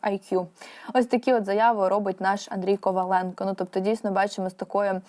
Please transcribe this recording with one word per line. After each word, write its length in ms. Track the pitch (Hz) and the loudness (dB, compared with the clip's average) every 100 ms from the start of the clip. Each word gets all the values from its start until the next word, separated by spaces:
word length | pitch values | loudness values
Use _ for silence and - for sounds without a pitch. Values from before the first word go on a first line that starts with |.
I 300 | 214 196 - | -4 -4 -2
Q». 120 | 185 175 - - - - | -2 -2 -10 -20 -18 -4
Ось 120 | 254 240 | 0 2
такі 280 | 247 262 | 0 2
от 120 | 240 196 | 0 2
заяви 420 | 202 233 220 190 | 2 4 4 2
робить 340 | 202 196 185 | 2 0 -2
наш 260 | 190 202 - | 0 0 -4
Андрій 260 | 190 185 202 | -4 0 0
Коваленко. 680 | 196 185 185 185 185 180 190 | 0 0 2 0 0 -4 -4
Ну, 80 | |
тобто, 260 | 190 185 190 | -4 -4 -2
дійсно, 320 | 196 226 208 | 0 0 0
бачимо 380 | 190 202 - 185 | 0 0 -2 -6
з 40 | |
такою, 480 | 185 190 196 202 190 | -6 -4 0 0 -2